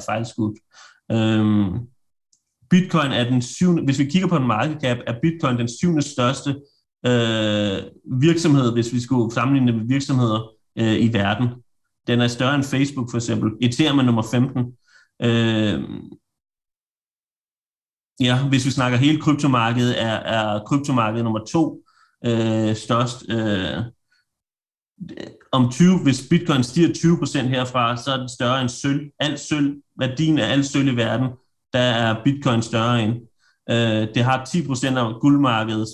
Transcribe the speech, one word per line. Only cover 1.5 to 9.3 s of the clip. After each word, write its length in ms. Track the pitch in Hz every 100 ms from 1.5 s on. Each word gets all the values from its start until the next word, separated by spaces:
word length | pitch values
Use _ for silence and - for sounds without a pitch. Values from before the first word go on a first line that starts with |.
| 104 98 90 120 _ _ _ _ _ _ _ _
Bitcoin 420 | 180 175 165 143
er 120 | 151 120
den 120 | 127
syvende, 400 | 123 - 180 170
hvis 140 | 135 139
vi 60 |
kigger 240 | 143 185 196
på 80 | 170
en 100 | 127
market 300 | 107 139 151
cap, 160 | 131 120 -
er 80 | 117
Bitcoin 360 | 165 165 139 120
den 100 | 117
syvende 340 | - 180 160
største, 540 | - - 123 139 143 139 - _ _ _ 123
øh, 760 | 123 113 110 107 104 104 95 - - - 127
virksomhed, 520 | 151 165 165 139 123
hvis 200 | 117 117
vi 80 | 123
skulle 340 | 120 127 110